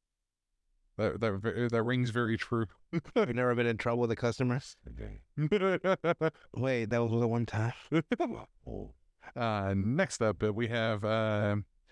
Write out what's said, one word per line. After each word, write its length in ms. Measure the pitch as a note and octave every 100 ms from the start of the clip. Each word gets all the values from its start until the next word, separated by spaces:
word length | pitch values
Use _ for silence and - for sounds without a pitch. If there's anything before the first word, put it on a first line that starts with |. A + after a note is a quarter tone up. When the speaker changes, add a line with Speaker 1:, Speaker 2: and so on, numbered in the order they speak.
| _ _ _ _ _ _ _ _ _ -
Speaker 1:
That, 220 | G#2 F#2+
that, 500 | A2+ G2 A2 F#2+ A#2+
that 120 | A#2
rings 260 | A2+ B2+ B2
very 280 | A#2 A#2 A2+
true. 300 | - A#2+ A2 -
<laughs> 120 | _ E3+ - -
Speaker 2:
You've 200 | F#3 A#2+
never 180 | B2
been 140 | A#2+ A#2+
in 100 | A2
trouble 240 | A#2+ A#2
with 100 | A#2+
a 40 | A2+
customer? 460 | A#2+ A2+ B2+ B2 - - -
Speaker 1:
Okay. 300 | A1+ D2+ - - -
<laughs> 1160 | D3+ G3+ F#3+ F3+ F#3 F#3 E3 E3 D#3+ - - -
Speaker 2:
Wait, 300 | C3 B2+ A2
that 180 | A#2+
was 80 | A#2 A#2
the 80 | A#2+
one 180 | A#2 A#2
time. 280 | G#2+ A2+ - -
Speaker 1:
<laughs> 560 | D#3 - A#3+ E4 A2+ A2 _ - G2+ G2 - _ _ - -
Uh, 380 | A#2 G#2+ G2 G2
next 460 | G2 C#3+ F#3+ -
up, 200 | A2 G2+
uh, 100 | G#2+
we 140 | G#2 A#2
have, 360 | A#2 A2+ G#2+
uh, 520 | G#2+ A2 A2 G#2+ G#2 G#2 G2 _ _